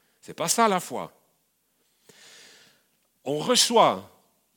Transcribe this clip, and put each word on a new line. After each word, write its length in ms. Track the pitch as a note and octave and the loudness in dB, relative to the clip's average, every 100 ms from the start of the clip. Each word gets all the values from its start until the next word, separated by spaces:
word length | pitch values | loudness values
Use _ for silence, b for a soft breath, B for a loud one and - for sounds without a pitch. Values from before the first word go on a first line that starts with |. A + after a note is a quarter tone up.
| _ _ | _ _
C'est 120 | - | -16
pas 160 | - E3 | -8 -6
ça, 180 | - A3+ | 0 0
la 140 | F#3 | 0
foi. 300 | - A#2 E2+ - _ _ _ _ _ _ _ b b b b b b b b b b b b _ | -4 -10 -12 -16 _ _ _ _ _ _ _ b b b b b b b b b b b b _
On 160 | B2+ D3 | -8 -6
reçoit 720 | D#3 A#3+ - A#3 D#3+ F#2+ G2 _ _ _ _ | -2 0 2 4 4 2 -8 _ _ _ _